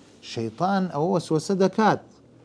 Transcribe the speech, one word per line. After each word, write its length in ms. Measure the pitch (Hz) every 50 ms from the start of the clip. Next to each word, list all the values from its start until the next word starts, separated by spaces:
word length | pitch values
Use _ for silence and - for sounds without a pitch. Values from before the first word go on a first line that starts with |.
| - - - -
شيطان 640 | - - - 120 113 110 107 - 170 190 202 190 185 175
أو 280 | - 143 156 185 196
وسوسة 380 | 165 - - 160 151 - - 202
دكات. 480 | 180 190 185 - 226 220 196 135 - - - - - - - - -